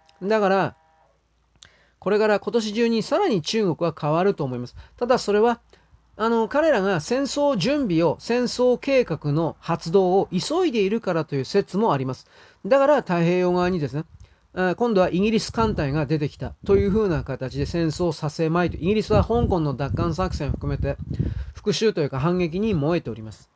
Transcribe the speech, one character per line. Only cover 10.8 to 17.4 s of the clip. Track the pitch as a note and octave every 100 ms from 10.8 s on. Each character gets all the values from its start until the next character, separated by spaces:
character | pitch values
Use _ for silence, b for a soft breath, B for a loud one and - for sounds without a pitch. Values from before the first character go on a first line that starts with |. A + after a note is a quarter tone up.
| F#3+
る | A3+
か | G3
ら | E3 D3+
と | C#3
い |
う | B2
説 | G3+ - F#3
も | A3
あ | C3+
り | C3
ま |
す。 | B2+ B B B B G3
だ | C#4
か | C#4
ら | C#4+
太 | - F3
平 | E3+ F3+
洋 | F3+
側 | F3+ F3+
に | F#3
で | C#3
す | C#3
ね、 | - - b b b
え | F3+
ー、 | F#3 E3+
今 | A#3+
度 | G3
は | F3+
イ | F3
ギ | G#3+
リ | G#3+
ス | -
艦 | - A3
隊 | - C#3+
が | D3+ C3
出 | D#3
て | D3
き | -
た | B2 - -
と | G3
い | G3
う |
ふ | G#3+
う | G3+
な | D3
形 | C3 C3